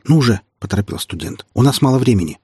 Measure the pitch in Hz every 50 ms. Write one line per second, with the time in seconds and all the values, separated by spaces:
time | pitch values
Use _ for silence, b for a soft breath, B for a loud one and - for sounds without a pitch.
0 | - - 160 160 131 120 110 98 - _ _ _ - 101 - 101 101 - 85 -
1 | - - - 80 76 80 - - - _ - - 123 143 135 - - 135 131 131
2 | 123 123 117 98 87 76 76 -